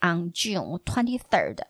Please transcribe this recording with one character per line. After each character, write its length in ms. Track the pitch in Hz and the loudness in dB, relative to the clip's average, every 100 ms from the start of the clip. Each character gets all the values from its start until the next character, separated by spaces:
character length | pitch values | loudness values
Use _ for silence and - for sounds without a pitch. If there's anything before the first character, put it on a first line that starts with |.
on 300 | 175 170 175 | 0 2 -2
June 480 | - 220 190 90 175 | -2 -2 -2 -2 -6
twenty-third。 800 | - 254 240 247 - 190 71 - | -2 0 0 -2 2 2 2 -4